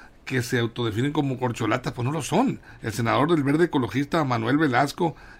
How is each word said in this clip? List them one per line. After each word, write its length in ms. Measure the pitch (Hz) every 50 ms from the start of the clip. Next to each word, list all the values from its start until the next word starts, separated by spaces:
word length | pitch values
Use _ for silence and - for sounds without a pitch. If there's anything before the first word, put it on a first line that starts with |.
| - - - - -
que 160 | - 135 127 120
se 160 | - 131 120
autodefinen 520 | 117 113 - - 120 113 101 113 127 147 147
como 260 | 156 143 135 127 110
corcholatas, 540 | 127 123 110 - 143 - 117 127 - 160 -
pues 120 | - 117
no 60 | 127
lo 100 | 151 160
son. 380 | 131 - 147 190 262 277 - - - - - -
El 120 | - 117 104
senador 380 | 120 117 113 110 113 139 156
del 120 | 175 156 135
Verde 220 | 139 143 156 175
Ecologista, 580 | 165 - 147 120 - 117 131 143 - - 165 151
Manuel 340 | 131 123 113 110 117 135 151
Velasco, 580 | 160 139 120 123 143 143 - - 180 160 - - - - -